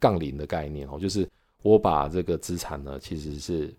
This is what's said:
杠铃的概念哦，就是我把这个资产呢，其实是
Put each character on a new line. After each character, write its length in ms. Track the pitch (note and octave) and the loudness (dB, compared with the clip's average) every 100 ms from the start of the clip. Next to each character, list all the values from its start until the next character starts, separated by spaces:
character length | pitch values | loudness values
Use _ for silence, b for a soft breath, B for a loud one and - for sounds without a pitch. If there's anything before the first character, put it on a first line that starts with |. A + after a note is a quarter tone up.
杠 180 | B2+ F#2 | 2 2
铃 180 | D#2 C#2+ | -2 -6
的 80 | |
概 240 | D2 F2 D2 | -4 -4 -4
念 180 | D2 C#2 | -8 -10
哦， 100 | C#2+ | -4
就 100 | F#2+ | -2
是 180 | G2+ F2+ _ _ _ | 0 -2 _ _ _
我 160 | G#2 G#2+ | 6 8
把 300 | G2+ D#2 C#2+ | 8 2 2
这 140 | F2+ | -2
个 120 | F2 D#2+ | -2 -2
资 220 | - F2 | -2 -6
产 240 | - D2 | -6 -10
呢， 160 | C#2 C#2 | -10 -12
其 180 | - D#2+ | -10 -8
实 220 | D2+ D2 | -8 -8
是 340 | - E2+ D2 | -4 -4 -4